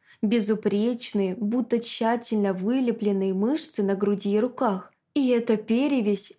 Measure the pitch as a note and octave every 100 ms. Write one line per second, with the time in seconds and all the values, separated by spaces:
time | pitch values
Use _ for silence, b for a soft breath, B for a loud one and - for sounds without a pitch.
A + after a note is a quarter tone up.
0 | b b G#3+ A#3+ G3+ G#3+ G#3 G3+ A3+ A#3+
1 | - G3+ F#3+ F#3 G#3 A#3+ - A#3+ A#3 -
2 | A3+ A#3+ A#3 G#3+ G3+ F#3 F#3+ C4 B3 A#3
3 | G#3 G3 F#3+ F#3+ A3 D#4 - - G3 F#3+
4 | G3+ G3 G3+ G#3 B3 B3 B3 F#3+ - _
5 | _ D4 B3+ A#3+ A#3+ G#3+ G#3+ A3+ C#4+ C#4
6 | G#3 G3+ -